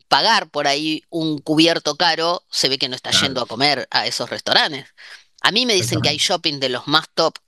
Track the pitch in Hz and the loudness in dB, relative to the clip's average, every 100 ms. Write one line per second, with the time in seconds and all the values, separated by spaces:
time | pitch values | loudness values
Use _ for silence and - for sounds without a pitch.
0 | - 143 196 208 160 147 147 143 156 156 | 0 2 4 2 0 -2 0 0 -2 -4
1 | - 165 160 147 151 156 165 165 151 147 | -6 -4 -4 -4 0 4 4 4 -2 0
2 | 175 160 170 175 - - 131 135 135 127 | 0 0 -2 -2 -4 -2 0 0 -4 -6
3 | 120 - 139 127 117 120 147 131 - 127 | -2 0 0 -2 -6 0 0 0 -2 -2
4 | 113 - 123 107 - 202 214 139 - - | -2 -4 -6 -6 -2 0 0 -4 -14 -20
5 | - - _ _ 143 214 254 190 120 156 | -20 -20 _ _ 0 2 2 0 0 0
6 | 147 151 - 175 165 143 131 123 143 156 | 0 0 0 0 -2 -2 -2 -2 2 2
7 | - - 160 - | 2 0 0 0